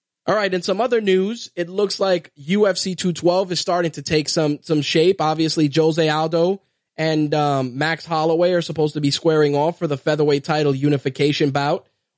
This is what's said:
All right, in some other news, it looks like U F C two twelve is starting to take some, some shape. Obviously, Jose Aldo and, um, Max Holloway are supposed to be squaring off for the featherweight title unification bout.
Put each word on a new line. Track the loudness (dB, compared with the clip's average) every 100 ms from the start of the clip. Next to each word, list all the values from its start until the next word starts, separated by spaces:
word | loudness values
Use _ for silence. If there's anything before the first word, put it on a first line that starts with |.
| _ _
All | -2 0
right, | 0
in | -2
some | -2 -2
other | 0 0
news, | 2 2 0 -6 -10 -8
it | -6
looks | -2 -2 0
like | 0 0 -4 -12
U | -2 2 2
F | 0
C | -4
two | -4 -4
twelve | 0 2 2 0
is | -4
starting | -2 -2 -2
to | -4
take | -2 -2 0
some, | 0 0 -2
some | -2 -2
shape. | 0 2 2 2
Obviously, | 0 0 0 0 0
Jose | 2 2 2 0
Aldo | 0 0 0 0 -2 _ _ _ -4
and, | -2 0 0
um, | 0 0 0 -2 -4
Max | -4 -4 -4
Holloway | -2 0 2 2
are | 2
supposed | -2 -2 -2
to | 0
be | -2
squaring | 0 2 4 2 2
off | 0 -2
for | -4
the | -2
featherweight | -2 2 2 2
title | 0 0 2
unification | 2 2 0 -2 0 0 2 0
bout. | 0 -2 -4 _ _ _